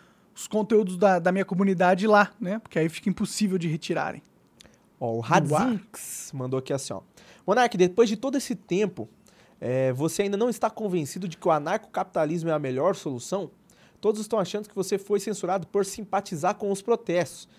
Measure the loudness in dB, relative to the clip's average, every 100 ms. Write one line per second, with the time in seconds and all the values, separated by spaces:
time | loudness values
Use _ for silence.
0 | _ _ _ -18 -4 -2 4 4 2 4
1 | 4 4 4 2 0 2 2 4 4 4
2 | 6 6 6 0 -6 -6 -4 0 0 0
3 | -2 -2 -2 0 0 0 0 -4 -2 -4
4 | -4 -8 -16 _ _ _ -20 _ _ -6
5 | -4 -4 2 2 4 2 2 -2 -6 -16
6 | -14 -12 -10 -8 -4 -4 -2 -4 -6 -10
7 | -12 _ -20 -8 0 2 2 4 4 4
8 | 2 2 -2 -2 -4 -8 -4 -2 -2 -4
9 | -12 _ _ _ _ _ -4 0 0 0
10 | -2 -2 -2 0 -2 0 -4 -2 -4 -2
11 | -4 -6 -10 -2 2 2 0 -4 -4 -6
12 | -4 -2 0 0 -2 -2 -2 0 0 -2
13 | -6 -8 -6 -6 -6 -14 _ _ _ _
14 | -2 -2 -2 -2 -2 -6 -8 -8 -4 -4
15 | -2 -2 -2 -6 -2 -4 -2 -2 -2 -6
16 | -4 -4 -4 -2 -2 -2 -4 -4 -2 -2
17 | 0 -2 -2 -6 -20